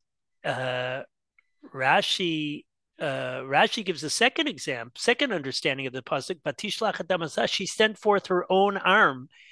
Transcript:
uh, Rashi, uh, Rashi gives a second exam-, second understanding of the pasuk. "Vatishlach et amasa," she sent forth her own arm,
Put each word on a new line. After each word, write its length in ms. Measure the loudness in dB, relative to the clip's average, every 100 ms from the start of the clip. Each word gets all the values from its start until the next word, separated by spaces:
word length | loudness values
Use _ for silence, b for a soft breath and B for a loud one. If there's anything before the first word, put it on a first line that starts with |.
| _ _ _ _
uh, 600 | -6 -4 -4 -4 -4 -8 -12 _ _ _ _ _ -16
Rashi, 920 | -4 2 2 2 -2 -2 -2 -4 -8 -14 _ _ -8
uh, 420 | -6 -4 -6 -6
Rashi 420 | 0 2 4 0 -4
gives 180 | -4
a 60 | -2
second 380 | 2 2 2 -4
exam-, 440 | -4 -6 -8 -8 -4
second 380 | 0 2 2
understanding 520 | -2 -4 -2 -2 -2 -4
of 80 |
the 80 | -8
pasuk. 400 | -4 -4 -4 -6
"Vatishlach 580 | -6 -6 -6 -2 -2 -2
et 120 | -2
amasa," 360 | -2 -2 -2 -2
she 180 | -2 -4
sent 320 | 2 2 2
forth 300 | 2 2 4
her 240 | 0 2
own 260 | 4 4 2
arm, 500 | 4 6 6 2 -10 B B